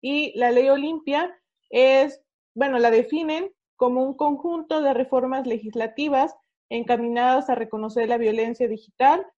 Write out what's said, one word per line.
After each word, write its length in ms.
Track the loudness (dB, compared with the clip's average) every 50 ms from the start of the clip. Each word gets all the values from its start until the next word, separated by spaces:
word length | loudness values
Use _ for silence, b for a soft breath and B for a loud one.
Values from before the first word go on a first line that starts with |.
Y 360 | -4 -4 -4 -2 -4 -4 -4
la 140 | 0 0 2
ley 160 | 4 4 4 4
Olimpia 680 | 2 2 0 -4 -6 -6 -4 -2 -2 -2 -2 -4 -8 _ _ _ _ _ _ _
es, 520 | 2 4 4 6 6 4 2 2 -2 -12 _ _ _ _ _ _ _
bueno, 260 | -4 -2 0 0 2
la 120 | 2 4
definen 600 | 4 4 2 2 -2 -4 -2 -4 -4 -4 -6 -8 _ _ _ _ _
como 260 | _ 0 0 2 0 -2
un 120 | -2 -2
conjunto 680 | -2 0 0 0 -2 -4 -6 -6 -6 -6 -4 -2 0
de 120 | 0 0 0
reformas 540 | 0 -2 0 0 -2 0 0 -4 -4 -4
legislativas 880 | -4 -6 -6 -6 -8 -6 -6 -6 -6 -4 -6 -4 0 2 2 0 0 -4 _ _ _ _ _ _ _
encaminadas 800 | -8 -8 -2 -2 -2 -2 0 -2 -2 0 2 2 2 2 0 0
a 60 | -2
reconocer 540 | -2 -2 -6 -6 -8 -8 -4 -2 -2 0 0
la 80 | 0
violencia 500 | 0 0 0 0 0 -2 -4 -2 -4 -4
digital 580 | -4 -4 -8 _ _ _ _ 4 4 4 2 -2 -10 _